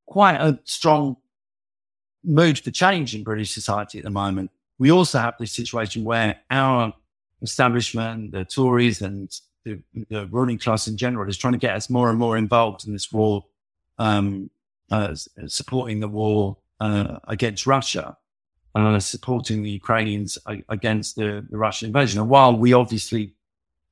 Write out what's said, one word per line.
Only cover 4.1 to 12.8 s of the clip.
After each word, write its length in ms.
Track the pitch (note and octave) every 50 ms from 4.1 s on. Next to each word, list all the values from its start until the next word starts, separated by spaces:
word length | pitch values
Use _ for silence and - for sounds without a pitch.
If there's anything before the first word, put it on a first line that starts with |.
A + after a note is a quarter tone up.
moment, 420 | G2 G2 G2 G2 F#2+ F#2+ F#2+ - - _ _ _ _ -
we 120 | B2+ C#3
also 300 | E3 F#3 F3+ - - B2+
have 140 | A#2 A#2 - -
this 140 | A#2+ G2+ -
situation 500 | - A#2 - - A#2 A2+ G2+ - A#2 A2
where 380 | A2 A#2 A2+ A2 G#2 - - _ -
our 420 | B2+ C3+ C3+ C3+ C3 B2 A#2 A2 - - _ _ _ _ _ _ _ _ B2
establishment, 920 | A#2 - - C3 B2 A#2+ A#2+ A2+ - - A#2 A2+ A2+ A2+ A2+ A2 G2+ -
the 120 | F#2+ F#2
Tories 580 | - - C#3 C3 B2+ B2 A#2+ A#2+ A#2+ G#2 - G2+
and 380 | F#2+ G2+ G2 F#2+ F2+ - - - _ _ _ _
the, 160 | A2+ G#2 G2 - _ - A2+ G#2+ -
the 160 | A2 G#2+ G2+
ruling 320 | F2+ F#2 A#2+ C3 B2 A#2 G2+
class 300 | - A#2+ A2 G#2+ - A2
in 80 | A2
general, 320 | G2+ B2 B2 B2 A2 G2 G2
is 100 | F#2+ -
trying 140 | - B2 B2
to 60 | -
get 180 | - A#2 F#2+
us 120 | G#2+ - -
more 220 | B2+ B2 B2 A#2
and 80 | A2+ A2+
more 180 | A#2+ A#2 A2
involved 500 | A2 G#2+ G2 A#2+ A#2 A#2 G#2+ G2 F#2